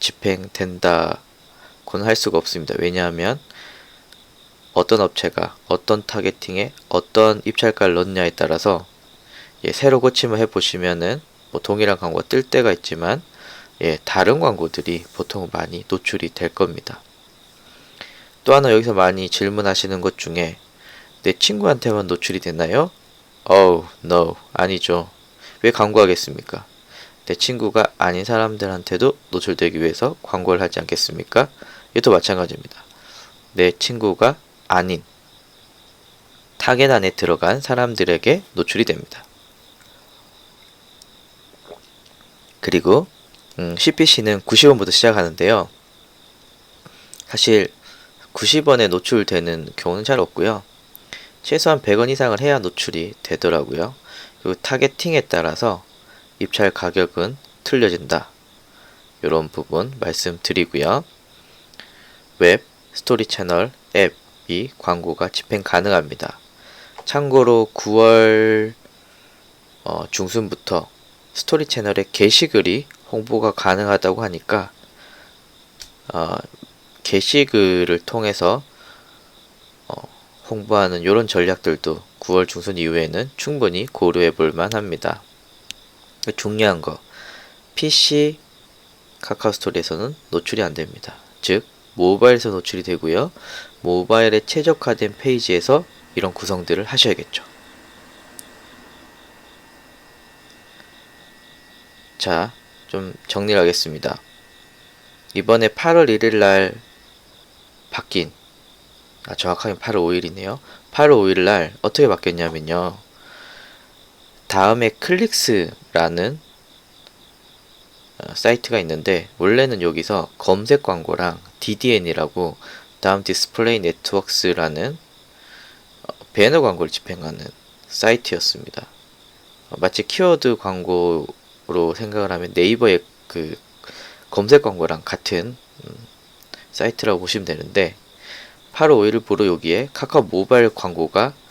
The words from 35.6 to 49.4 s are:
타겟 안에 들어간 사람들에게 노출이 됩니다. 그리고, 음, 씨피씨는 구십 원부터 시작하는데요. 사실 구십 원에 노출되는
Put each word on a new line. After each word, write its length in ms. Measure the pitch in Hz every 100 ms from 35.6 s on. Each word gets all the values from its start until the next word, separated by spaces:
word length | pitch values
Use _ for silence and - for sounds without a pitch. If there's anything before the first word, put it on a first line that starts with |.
| - _ _ _ _ _ _ _ _ -
타겟 340 | - 127 135
안에 200 | 120 95
들어간 500 | - 87 82 87 127
사람들에게 840 | - 123 120 110 90 82 - 175 -
노출이 320 | - 85 101
됩니다. 400 | 117 80 - - - _ _ _ _ _ _ _ _ - _ _ _ _ _ _ _ - - _ _ _ _ _ - - _ _ _ _ _ _ _ _
그리고, 460 | - 87 87 120 185 _ _ _ _ -
음, 180 | 87 85
씨피씨는 680 | - - 156 - 107 101
구십 240 | - 113 147
원부터 220 | 123 92
시작하는데요. 760 | - 117 107 85 78 90 110 87 - _ _ _ _ _ _ _ _ _ _ - - - - -
사실 460 | - 117 107 95 - - - - _ -
구십 360 | - 104 151 151
원에 180 | 127 104
노출되는 840 | 90 - 117 98 90